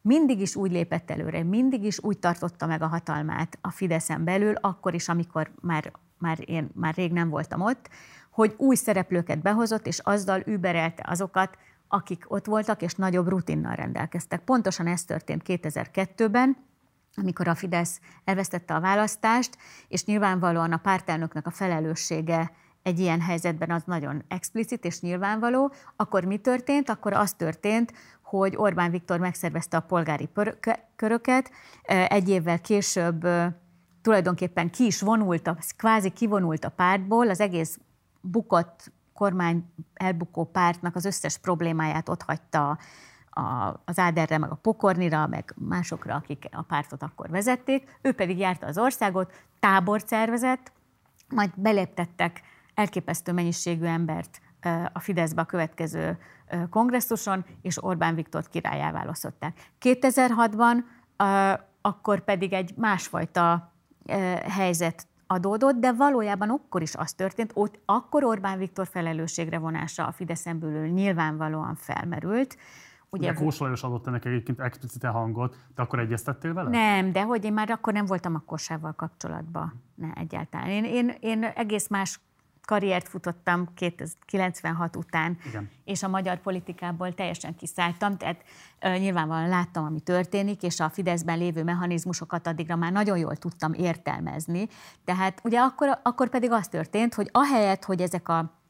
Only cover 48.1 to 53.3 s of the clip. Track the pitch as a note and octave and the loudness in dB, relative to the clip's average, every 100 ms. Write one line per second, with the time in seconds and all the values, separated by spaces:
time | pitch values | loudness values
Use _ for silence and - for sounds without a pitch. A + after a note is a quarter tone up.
48.1 | B3+ F#3 F3+ F#3+ F3+ - D#3 B3 C4 G#3 | 0 0 0 0 -2 -4 0 0 2 0
49.1 | F#3 F#3 - _ _ G#3 F#3+ F3+ G#3 G#3 | 0 -2 -6 _ _ 6 6 6 0 0
50.1 | A3 A3 A#3 B3+ B3+ - _ _ _ _ | 0 2 2 0 0 -4 _ _ _ _
51.1 | _ _ B3+ G3+ F3 G3+ G3+ F3+ - F3 | _ _ 0 0 2 2 4 2 -2 -6
52.1 | - F3 - - - _ - G#3 F#3 - | 0 -2 -2 -20 -20 _ -2 0 0 -4
53.1 | E3+ - | -6 -2